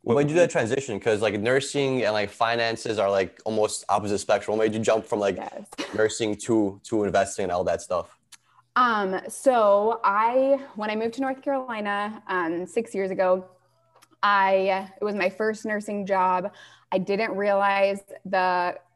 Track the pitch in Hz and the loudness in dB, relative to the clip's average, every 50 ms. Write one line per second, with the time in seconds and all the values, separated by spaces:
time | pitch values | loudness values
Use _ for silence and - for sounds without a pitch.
0 | - - 113 139 147 147 151 175 175 160 - 165 123 107 123 135 - - 107 98 | 0 2 2 2 2 4 4 4 4 4 2 -2 0 0 -2 -2 -2 -6 -8 -2
1 | - 120 107 101 113 104 104 107 101 120 127 135 135 - - 143 139 135 131 127 | 0 0 2 2 2 0 0 0 0 2 2 2 0 -2 -2 -2 0 0 0 0
2 | 110 101 107 107 104 101 - - 117 113 117 117 117 117 113 110 - 120 107 104 | 0 0 0 0 -2 -4 -2 -2 0 0 0 0 0 -2 -2 -4 -4 -4 -2 0
3 | 101 98 101 98 95 90 - - - 110 110 107 107 104 - - - - 98 104 | 2 2 2 2 0 -2 -6 -10 -8 -4 0 0 0 0 -2 -6 -2 -2 -2 0
4 | 98 101 104 101 - - 107 101 - - 104 110 110 110 110 113 110 110 110 113 | 0 -2 -4 -4 0 0 0 0 0 -2 0 0 0 0 0 0 0 2 0 0
5 | 110 - 120 107 101 98 92 101 107 - - - 208 - - - - - - - | 0 -4 -4 0 0 0 -2 -2 -8 -12 -12 -14 -18 -16 -12 -12 -12 -6 0 0
6 | 110 107 - - 117 107 - - - - 113 110 104 98 98 98 _ - 117 107 | 0 0 0 -2 -2 -2 -2 -4 -2 0 2 2 2 0 -4 -8 _ -4 -2 -2
7 | 104 98 87 101 98 95 - - 98 90 87 90 92 90 85 82 - - 90 87 | 0 2 2 2 0 0 -2 -4 -4 -2 -2 -2 0 0 -2 -2 -4 -4 -4 -4
8 | 82 - - _ _ _ - _ _ _ _ _ _ _ _ 247 254 240 226 208 | -4 -6 -18 _ _ _ -20 _ _ _ _ _ _ _ _ 0 2 2 2 0
9 | 202 190 190 175 - - - - - 269 254 233 214 202 202 202 208 233 233 226 | -2 -2 -4 -6 -8 -10 -14 0 2 4 4 6 6 6 6 4 4 0 -2 0
10 | - 202 196 208 220 233 247 262 269 269 277 269 269 - - 208 208 214 214 220 | 0 0 2 2 2 2 2 2 4 4 2 0 0 -12 -10 -6 -4 -4 -2 -2
11 | 226 233 233 269 269 262 269 262 - 294 277 269 254 254 233 214 208 202 202 202 | -2 -4 -4 -4 -4 -4 -4 -4 -4 -4 -4 -4 -4 -6 -8 -6 -4 -2 -2 -2
12 | 208 214 220 - - - 190 180 175 165 170 170 180 180 - 233 226 - - 196 | -4 -6 -8 -12 -8 -4 -2 -2 0 -2 -2 -4 -6 -4 -4 -4 -4 -2 -4 -4
13 | 196 185 185 180 190 185 185 185 185 - _ _ _ _ _ _ _ _ _ _ | -4 -2 0 0 2 2 2 0 -2 -12 _ _ _ _ _ _ _ _ _ _
14 | - _ _ _ - 202 202 196 190 190 196 190 190 196 190 190 202 202 - - | -20 _ _ _ 2 2 4 4 4 4 4 2 2 2 0 -2 -4 -10 -10 -6
15 | 208 208 208 208 180 190 202 - 220 220 214 208 - 220 214 208 214 - 208 208 | -6 -4 -2 0 -2 -2 0 0 -2 -2 -2 -4 -6 -4 -4 -4 -4 -6 -6 -6
16 | 196 190 196 190 185 185 185 185 180 202 - - - - - _ _ _ - 190 | -2 -2 0 2 2 2 2 0 -2 -6 -10 -12 -20 -20 -20 _ _ _ -2 -2
17 | 180 196 202 196 226 220 - 190 202 208 202 196 196 196 196 196 196 196 202 196 | 0 0 -2 -2 0 -2 -2 -2 0 2 2 4 2 2 4 2 2 2 0 -4
18 | - _ - - _ 185 196 185 185 185 180 180 180 175 - - _ _ _ | -8 _ -20 -16 _ -2 0 2 2 2 2 2 0 -2 -4 -6 _ _ _